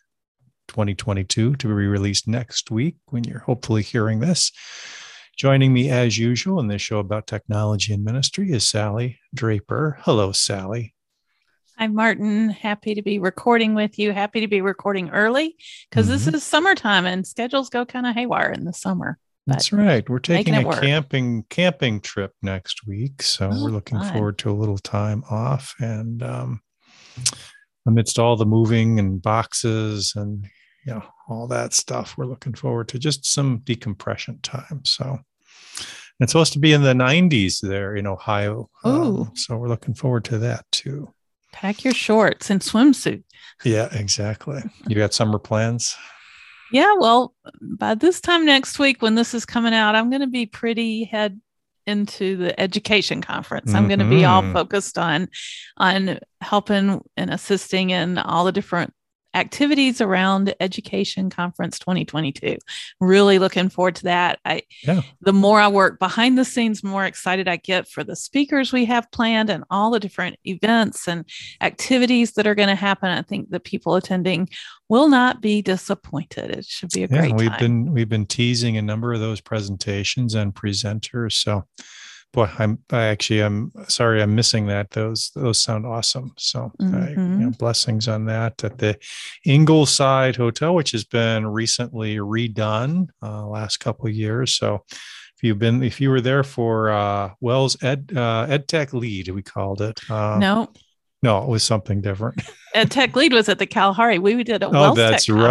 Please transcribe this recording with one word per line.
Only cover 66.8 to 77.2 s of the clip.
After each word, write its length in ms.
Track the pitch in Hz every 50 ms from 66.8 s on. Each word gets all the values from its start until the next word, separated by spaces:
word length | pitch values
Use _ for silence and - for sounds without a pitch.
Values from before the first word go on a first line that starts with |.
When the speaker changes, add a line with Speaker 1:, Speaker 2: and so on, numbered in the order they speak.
Speaker 2:
the 80 | - 196
more 160 | 196 196 190
excited 420 | 190 - - - 185 185 190 185
I 100 | 180 170
get 300 | 165 - 190 185 180 - -
for 140 | - 151
the 140 | 156 - -
speakers 560 | - - - - 277 285 285 302 277 262 247
we 140 | 262 254 240
have 240 | 220 247 233 233 -
planned 380 | - - 226 226 226 220 220 214
and 140 | 180 147 - -
all 200 | 185 202 208 226
the 100 | 240 220
different 360 | 202 185 - - 180 175 - - -
events 600 | - 185 - - 220 233 226 214 - - - -
and 200 | 175 170 170 160 - - - - - - -
activities 720 | - - - - - - 262 247 247 240 254 240 233 -
that 140 | - 214 208
are 80 | 214 208
gonna 200 | 208 202 196 196
happen. 360 | 196 202 196 196 - 196 185
I 100 | 175 -
think 300 | 185 - 196 190 - 196
the 100 | 180 175
people 360 | - - 202 175 - 165 170
attending 520 | 185 - - 190 185 175 185 180 160 190 - - - - - - - _ -
will 200 | 220 240 302 311
not 340 | 277 247 247 247 247 -
be 180 | - 214 208 208
disappointed. 880 | 196 190 185 185 - - 196 - - - - - 170 - - - - -
It 140 | - - -
should 260 | - - - 190 170
be 140 | - 92 90
a 40 | -
Speaker 1:
Yeah, 120 | 123 156